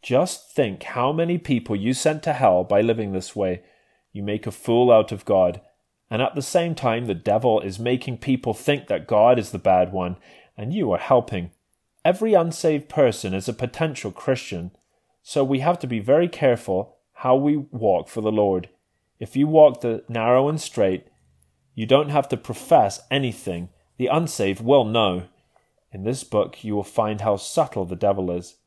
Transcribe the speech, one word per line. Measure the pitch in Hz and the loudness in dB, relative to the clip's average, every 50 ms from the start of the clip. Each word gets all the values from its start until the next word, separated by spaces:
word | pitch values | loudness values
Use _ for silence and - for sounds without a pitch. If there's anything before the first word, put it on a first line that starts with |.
Just | _ - 127 131 170 180 - - - _ | _ 0 0 2 2 0 -4 -12 -16 _
think | - - 135 107 95 - - | -2 -2 -2 -2 -2 -8 -12
how | - - 123 123 131 151 | -10 -6 -2 -2 0 0
many | 160 170 170 175 175 | 0 -2 -2 -2 -4
people | 165 - 139 120 - - 113 | -2 -2 -2 -2 0 -2 -4
you | 101 98 117 131 | -2 -2 -2 -2
sent | 127 - 156 156 156 - | 0 0 -2 -2 -2 -4
to | 170 151 | -4 -2
hell | 131 - 104 92 90 90 | 2 4 4 4 4 2
by | - 123 117 | 2 2 2
living | 110 113 113 113 110 101 95 | 2 2 0 -2 -2 -4 -4
this | 92 92 - - | -6 -8 -8 -6
way. | 104 101 92 90 90 _ _ _ _ _ _ _ _ _ _ _ | -4 -2 -2 -2 -6 _ _ _ _ _ _ _ _ _ _ _
You | 101 101 | -10 -8
make | 101 104 107 - | -6 -6 -6 -6
a | 113 | -10
fool | 104 - - - 117 120 123 123 | -12 -10 -4 0 2 4 6 6
out | 117 110 107 - 117 | 6 6 4 2 -4
of | 98 - | -12 -4
God, | - 107 95 92 90 82 - _ _ _ _ _ _ _ _ _ _ | 0 2 4 4 2 0 -4 _ _ _ _ _ _ _ _ _ _
and | 113 110 | -4 -2
at | 127 - - | -2 -2 -4
the | 143 | -6
same | 131 - - 175 170 170 160 | -8 -2 -2 -2 0 0 -4
time | - - 123 113 117 123 | -2 -2 -2 -2 -2 -2
the | 117 98 | -4 -6
devil | 82 - 107 101 110 123 127 110 104 | -4 0 0 0 2 2 2 2 2
is | - 98 95 101 | 0 -4 -8 -6
making | 113 120 123 127 - - 123 117 | -4 -2 -2 -2 -4 -8 -10 -8
people | - - 135 127 - 123 107 | -2 -2 -2 -2 0 -4 -6
think | - - - 143 143 - - | -4 -2 -2 -2 -2 -2 -6
that | 104 87 76 - | -6 -6 -4 0
God | 117 104 107 120 127 123 | 2 4 6 6 4 4
is | 104 - | 0 -6
the | - 95 | -8 -4
bad | - 98 95 92 92 90 95 | 2 2 4 4 2 2 -2
one, | 95 90 90 90 - _ - - - _ _ _ - | -6 -6 -6 -8 -10 _ -20 -20 -20 _ _ _ -14
and | 104 117 165 | -10 -8 -4
you | 214 180 117 | -4 -2 -2
are | 92 85 | -2 -2
helping. | - - 135 123 120 - - 95 87 87 _ _ _ _ _ _ _ _ _ _ _ | 0 2 2 2 2 0 -8 -8 -8 -8 _ _ _ _ _ _ _ _ _ _ _
Every | 160 180 190 220 220 214 | -2 0 0 0 4 4
unsaved | 180 165 170 160 - - 165 156 147 143 _ | 4 4 2 -4 -2 0 0 0 0 -2 _
person | - 156 143 123 107 - - 101 92 | 0 2 2 2 2 0 -6 -4 -4
is | 98 95 - | -4 -4 -6
a | 113 | -6
potential | - 127 123 - - 165 160 143 - - 104 | -6 -6 -8 -4 -4 -4 -4 -4 -6 -10 -10
Christian, | 87 - - - 131 127 - - 104 87 85 90 _ _ _ _ _ _ _ _ _ _ _ | -10 -8 -4 -2 -2 -2 -4 -10 -10 -10 -10 -10 _ _ _ _ _ _ _ _ _ _ _
so | - - 147 135 | -6 -2 -2 0
we | 131 139 131 | 0 0 -2
have | 135 160 180 175 | 0 -2 -2 -2
to | - 127 | -4 -6
be | 123 110 | -6 -6
very | 101 117 135 156 175 175 | 0 2 4 4 4 2
careful | - - - 135 120 113 - - 95 92 104 - _ _ _ _ _ | -2 0 2 2 2 2 -2 -2 -2 -2 -2 -6 _ _ _ _ _
how | - - 131 127 | -6 2 2 2
we | 135 139 147 147 | 4 4 2 0
walk | 151 139 - - 120 110 104 95 87 80 - | 0 -4 -8 -10 -4 0 0 0 0 -2 -4
for | - 117 | -8 -4
the | 107 107 | -4 0
Lord. | 107 107 104 98 95 92 87 - _ _ _ _ _ _ _ _ _ _ | 2 2 2 2 2 -2 -4 -8 _ _ _ _ _ _ _ _ _ _
If | 117 107 - | -16 -8 -2
you | 135 143 151 | 0 0 4
walk | 156 156 151 147 123 - | 8 8 8 8 8 2
the | - 120 113 107 - _ | -4 -4 -4 -4 -8 _
narrow | 117 117 113 117 123 131 135 147 | -4 -2 2 4 4 4 4 2
and | 156 156 | -2 -4
straight, | - - - - 104 95 92 92 - _ _ _ _ _ _ _ _ _ _ _ _ _ _ | -6 -8 -2 0 2 2 2 -2 -6 _ _ _ _ _ _ _ _ _ _ _ _ _ _
you | - 110 | -10 0
don't | 107 131 139 151 143 | 2 4 2 4 2
have | 147 147 143 - | 0 -2 0 0
to | - - | -4 -6
profess | - - 117 - - - - 147 113 98 - - - _ | -6 -10 -12 -12 0 4 4 4 4 4 0 -6 -10 _
anything. | 131 139 139 123 113 - - 104 90 85 87 92 _ _ _ _ _ _ | -4 -2 -2 -4 -6 -8 -8 -8 -8 -8 -8 -12 _ _ _ _ _ _
The | 127 - | -2 -2
unsaved | 135 156 170 160 - - 107 98 98 92 | 0 -2 -2 -4 -4 -2 -2 -2 -2 -4
will | 113 117 139 143 120 | 0 2 4 4 4
know. | 107 110 117 110 98 92 90 87 - _ _ _ _ _ _ _ _ _ _ _ _ - | 2 0 0 0 0 0 -2 -6 -10 _ _ _ _ _ _ _ _ _ _ _ _ -16
In | 98 95 | -8 -6
this | 110 131 135 - | -6 -6 -6 -8
book, | - - 104 98 - - - - | -2 0 0 0 0 -4 -14 -8
you | 110 104 | -6 -4
will | 104 98 | -4 -6
find | - - - 107 107 107 104 | -4 -2 -2 -2 -2 -2 -4
how | 101 110 101 98 | 0 0 -2 -2
subtle | - - - - 156 135 - - 95 | -2 -6 -2 -2 -2 -2 -2 -8 -6
the | 87 92 | -6 -6
devil | 85 - 101 98 98 95 90 | -2 0 0 0 0 -2 -4
is. | 87 90 87 - - _ _ | -4 -6 -8 -12 -20 _ _